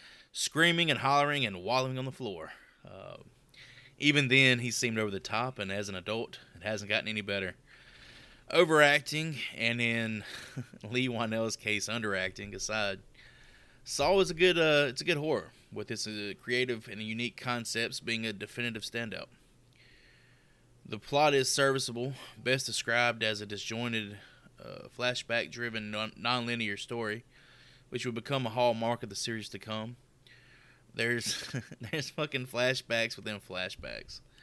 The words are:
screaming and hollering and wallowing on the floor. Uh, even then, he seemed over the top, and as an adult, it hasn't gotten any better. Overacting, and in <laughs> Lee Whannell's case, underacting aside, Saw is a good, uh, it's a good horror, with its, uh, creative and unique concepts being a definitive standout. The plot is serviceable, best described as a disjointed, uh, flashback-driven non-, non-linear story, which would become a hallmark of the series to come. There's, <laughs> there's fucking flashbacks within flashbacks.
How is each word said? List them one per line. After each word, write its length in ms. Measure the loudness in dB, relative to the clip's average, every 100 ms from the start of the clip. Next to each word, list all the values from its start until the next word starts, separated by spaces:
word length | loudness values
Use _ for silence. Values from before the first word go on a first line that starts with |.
| -20 -20 -14 -4
screaming 540 | -2 4 4 6 2
and 100 | 2
hollering 440 | 4 6 4 2 0
and 180 | -2
wallowing 360 | 0 0 0 -2
on 60 | -6
the 60 |
floor. 400 | -6 -6 -6 -10 -14 -20 _
Uh, 340 | -20 -16 -16 -16 -20 -20 _ -20 -20 -20 -20 2
even 300 | 4 6 8
then, 280 | 8 8 6
he 120 | 2
seemed 260 | 0 0 0
over 140 | 0
the 80 | -2
top, 400 | -4 -2 -2 -4
and 120 | -4
as 160 | -4 -4
an 60 | -6
adult, 440 | -6 -6 -6 -12 -20 -10
it 80 |
hasn't 260 | -6 -4 0
gotten 180 | -2 0
any 140 | -4
better. 320 | -2 -2 -4 -6 -18 -20 -20 -20 -20 -20 -20 -20 2
Overacting, 840 | 4 8 8 8 6 2 -4 -4 -6 -8 -2
and 240 | -2 0
in 420 | 0 0 -2 -4 -8 -12 -12 -12
<laughs> 80 | -12 -14 -4
Lee 160 | 0 0
Whannell's 480 | 0 0 0 -2 -2
case, 320 | -2 -2 -2
underacting 640 | -4 -2 0 -2 -4 -10
aside, 460 | -8 -4 -2 -2 -4 -12 -20 -20 -20 -20 -20 -20 -20
Saw 360 | -8 0 4 4
is 100 | 4
a 40 |
good, 240 | 6 6 6
uh, 300 | 6 6 4
it's 120 | 0
a 40 | 0
good 120 | 0
horror, 340 | 2 0 -2 -12 -14
with 180 | -10 -6
its, 140 | -6 -4
uh, 280 | -6 -6 -8
creative 460 | -2 0 0 -2 -8
and 100 | -10
unique 360 | -6 -4 -4 -4
concepts 600 | -4 -2 -2 -2 -2 -4
being 260 | -4 -2 -2
a 80 |
definitive 500 | -6 -8 -6 -4 -4
standout. 440 | -6 -6 -6 -8 -12 -16 _ _ _ _ -20 -20 -20 -20 _ _ _ _ _ _ -12
The 140 | -12
plot 340 | 0 4 6
is 160 | 4 4
serviceable, 640 | 4 4 2 -2 -4 -6 -6 -14 -6
best 280 | 0 0 0
described 580 | -4 2 4 4 2
as 160 | 0 -2
a 40 | -6
disjointed, 720 | -8 -6 -4 -2 -2 -4 -10 -18 -20 -20 -18
uh, 240 | -14 -14 -16 -4
flashback-driven 920 | -2 -2 -2 -2 -2 -6 -6 -6 -6
non-, 220 | -4 -4 -4
non-linear 600 | -2 0 0 -2 -4 -4
story, 460 | -6 -6 -4 -6 -10 -20 -20 -20 -20 -20 -10
which 160 | -6 -4
would 100 | -6
become 300 | -4 -2 -2
a 40 |
hallmark 520 | 2 4 4 0 -2
of 60 | -4
the 60 | -8
series 340 | -6 -6 -8
to 100 | -12
come. 360 | -8 -8 -8 -12 _ _ _ -20 -20 -20 -20 _ _
There's, 560 | -2 0 0 -2 -6 -6 -8 -10
<laughs> 220 | -12 -8
there's 180 | -6 -6
fucking 360 | -6 -4 -4 -6
flashbacks 680 | 0 0 0 -2 0 0 -4
within 240 | -10 -10
flashbacks. 800 | -8 -8 -6 -8 -10 -12 -12 -18 -20 -20